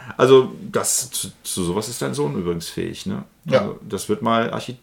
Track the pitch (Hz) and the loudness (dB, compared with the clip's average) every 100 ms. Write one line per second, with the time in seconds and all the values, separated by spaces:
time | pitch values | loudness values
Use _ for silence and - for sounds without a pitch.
0 | 113 - 131 135 113 - - 113 92 - | -10 2 8 8 8 -2 -4 -2 0 -2
1 | - - 95 - - - 87 95 113 120 | -2 -6 -8 -10 -8 -4 0 -2 -4 -4
2 | 139 127 147 135 85 85 - - 85 85 | -4 -2 -2 -2 -2 -2 -4 -6 -6 -6
3 | 95 101 - _ 156 131 101 - - 98 | -6 -6 -8 _ 0 2 2 -6 -8 -8
4 | - 104 117 113 120 117 - 127 | -2 -2 2 2 0 -4 -8 -8